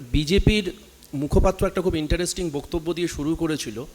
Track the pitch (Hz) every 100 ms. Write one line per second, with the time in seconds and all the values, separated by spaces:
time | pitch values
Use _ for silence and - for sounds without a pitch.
0 | 123 143 151 196 - 214 180 - - -
1 | - 139 143 196 190 185 190 185 180 165
2 | 151 170 175 - 175 143 - 175 160 165
3 | 170 - 147 160 165 151 127 110 147